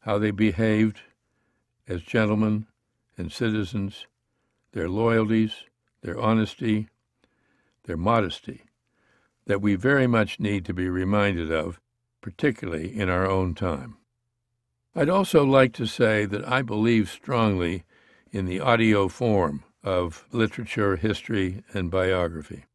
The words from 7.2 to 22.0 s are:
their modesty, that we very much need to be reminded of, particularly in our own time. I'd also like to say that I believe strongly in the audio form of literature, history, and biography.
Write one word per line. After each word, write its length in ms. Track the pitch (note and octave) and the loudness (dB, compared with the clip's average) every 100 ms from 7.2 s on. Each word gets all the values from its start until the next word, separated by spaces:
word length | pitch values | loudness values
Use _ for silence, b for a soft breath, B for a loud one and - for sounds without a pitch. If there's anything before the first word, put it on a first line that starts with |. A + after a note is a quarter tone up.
| _ _ _ _ _ _ | _ _ _ _ _ _
their 120 | - E2 | -10 -4
modesty, 640 | F2+ A#2 F#2+ - - - _ _ _ _ _ _ _ _ - | 0 2 0 -6 -16 -18 _ _ _ _ _ _ _ _ -4
that 140 | G2+ | 0
we 120 | G#2 | 2
very 320 | G2 A#2+ C#3+ B2+ | 2 2 2 4
much 320 | A#2 G#2 - | 2 0 -2
need 260 | G#2+ G2+ F2 | -4 -4 -4
to 80 | |
be 140 | F2+ F#2 | -4 -2
reminded 640 | F2+ F#2 G#2 G2+ F2 D#2+ | -2 0 2 2 0 -2
of, 300 | D#2+ E2+ F2 _ _ _ _ | -2 -2 -10 _ _ _ _
particularly 760 | - F2+ D3+ A2+ F2+ D#2+ E2+ | -18 -2 -2 -2 -8 -8 -8
in 140 | - F#2+ | -4 -2
our 180 | F2+ F#2+ | 0 2
own 280 | F#2+ F#2 | 0 0
time. 420 | E2 F#2+ C#2+ B1+ - _ _ _ _ _ _ _ _ _ | -2 -4 -4 -10 -18 _ _ _ _ _ _ _ _ _
I'd 140 | - D3 | -2 0
also 340 | F#3+ F#3+ E3 | 2 4 4
like 300 | C#3 C3+ C3 | 6 6 4
to 120 | - A2+ | 2 -6
say 400 | - A#2 G#2+ G#2 | 0 2 2 0
that 200 | G2+ - | -4 -2
I 160 | B2+ | -2
believe 460 | A#2+ G#2+ A2+ A#2 G#2 | -2 0 2 4 2
strongly 760 | - - B2+ A2 F#2+ E2+ F2+ - b b b b | -4 -4 0 2 2 -2 -4 -10 b b b b
in 140 | G#2 | -6
the 160 | F#2 F#2 | -4 -2
audio 480 | C3 A#2 A2+ G#2 G2 | 2 4 4 4 2
form 560 | - A#2+ G#2 E2+ C#2+ - _ | 0 0 2 0 -2 -12 _
of 440 | - F#2 F2 E2+ _ | -4 -2 -2 -8 _
literature, 640 | A#2+ A2 - A2+ - G2+ F#2 | -2 -2 -2 -8 -2 0 0
history, 680 | G#2+ G2+ - A2 F#2 G2 - | -2 -4 -4 -2 -2 -4 -10
and 180 | G2 F2 | -6 -4
biography. 760 | F#2 | 0